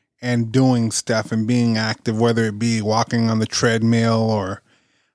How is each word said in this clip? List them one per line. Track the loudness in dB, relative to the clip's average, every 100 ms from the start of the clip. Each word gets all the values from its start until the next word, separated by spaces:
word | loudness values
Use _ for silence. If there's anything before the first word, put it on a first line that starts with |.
| _ _
and | -4 -2 0
doing | 2 2 2 0
stuff | -2 -2 -2 -2
and | -2 0
being | 2 2 0
active, | -2 -4 -4 0
whether | 2 2 -2
it | -2
be | -2 -2
walking | 0 0 0 0 0
on | 0
the | -2
treadmill | 0 0 2 2 2 2 2 0
or, | -2 -4 -8 _ _ _ _ _